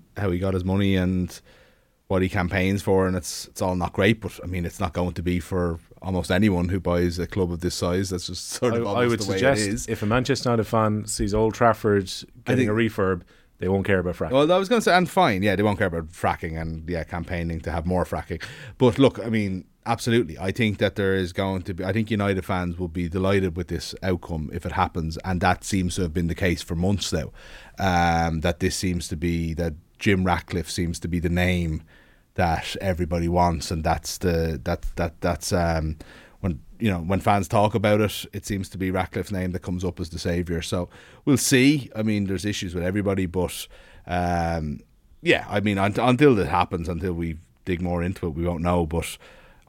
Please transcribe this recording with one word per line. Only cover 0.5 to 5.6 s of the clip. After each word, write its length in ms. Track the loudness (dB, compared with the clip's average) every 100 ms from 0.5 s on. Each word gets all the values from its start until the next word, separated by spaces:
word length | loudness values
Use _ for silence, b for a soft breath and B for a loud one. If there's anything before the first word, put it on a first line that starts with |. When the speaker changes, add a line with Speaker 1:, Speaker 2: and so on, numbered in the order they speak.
Speaker 1:
his 100 | 0
money 320 | 0 2 2 2
and 460 | 2 0 -2 -6 b b b b b b _
what 140 | 0
he 80 | 2
campaigns 540 | 0 0 2 2 0
for, 240 | 2 2 2
and 100 | 0
it's, 300 | -4 -10 -12
it's 160 | -4
all 120 | -2 0
not 160 | -2
great, 300 | 2 2 2
but, 180 | -2 -10
I 20 | -8
mean, 180 | -6
it's 160 | -6 -4
not 140 | -4
going 200 | -2 -2
to 100 | -2
be 160 | -2 -2
for 400 | -2 -2